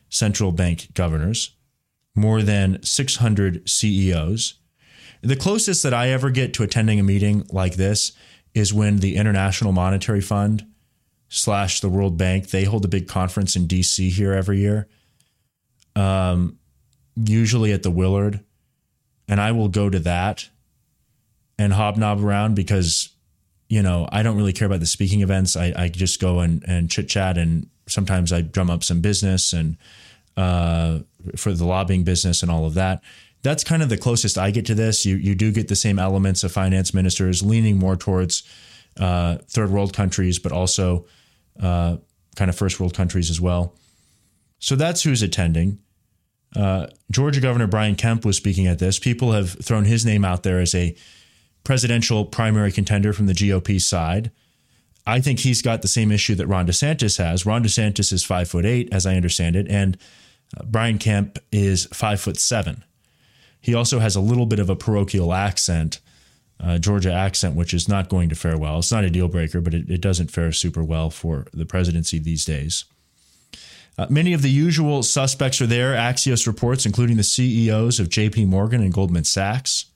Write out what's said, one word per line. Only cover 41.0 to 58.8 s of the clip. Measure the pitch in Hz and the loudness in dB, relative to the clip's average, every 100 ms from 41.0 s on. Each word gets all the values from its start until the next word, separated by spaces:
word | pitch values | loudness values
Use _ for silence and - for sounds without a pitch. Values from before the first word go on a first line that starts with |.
| - _ _ _ _ - | -4 _ _ _ _ -4
uh, | 92 87 85 85 _ _ _ | -2 0 0 -2 _ _ _
kind | - 95 | -2 -2
of | 87 | 0
first | 98 - | -2 -2
world | 90 | -2
countries | 90 90 92 82 | 0 -2 0 -2
as | 82 | 0
well. | 90 87 85 - _ _ _ _ _ _ _ - | 0 0 -2 -8 _ _ _ _ _ _ _ -10
So | - 135 | -2 0
that's | 160 175 | 0 0
who's | 160 127 | 0 0
attending. | 101 - 85 82 90 101 _ _ _ _ _ _ _ | 0 0 0 2 0 -2 _ _ _ _ _ _ _
Uh, | - 101 95 76 - - | -2 0 -2 -4 -12 -6
Georgia | 113 143 139 | 0 0 2
Governor | 131 120 110 | 0 2 2
Brian | 107 107 | 2 0
Kemp | 98 117 113 | 0 0 0
was | 110 92 | 0 0
speaking | 104 95 92 | 0 2 2
at | 85 | 2
this. | 92 98 | 0 0
People | - 120 127 | -2 0 2
have | 110 92 | 2 0
thrown | 90 - 110 | -4 -2 2
his | 101 113 | 2 2
name | 113 107 | 2 2
out | 98 90 | 2 0
there | 98 90 | 0 0
as | 87 | 0
a | 90 87 - - - _ _ _ _ | 0 -2 -4 -14 -20 _ _ _ _
presidential | - 131 117 117 113 110 | -2 0 2 0 0 0
primary | 101 - 110 107 101 | -2 -2 0 2 0
contender | 95 92 104 104 | 0 0 2 0
from | 95 101 | 0 0
the | |
G | 90 101 | 2 0
O | 95 | 0
P | 90 98 | 0 0
side. | - 92 80 92 113 - _ _ _ _ _ _ - | 0 -2 -2 -2 -4 -10 _ _ _ _ _ _ -2
I | 120 | 0
think | 135 123 | 0 0
he's | 131 120 | 0 0
got | 123 113 | 0 -2
the | 95 | -2
same | - 107 | 0 2
issue | 104 - 98 | 2 0 -2
that | 78 | 0
Ron | 95 87 | 0 2
DeSantis | 87 143 156 110 - | 0 0 0 0 0
has. | 82 90 98 | 0 0 0
Ron | 113 | 0
DeSantis | 117 - 107 104 - | 0 0 0 0 -2
is | 92 | -2
five-foot-eight, | - 90 87 87 98 123 | -2 -2 -2 0 0 0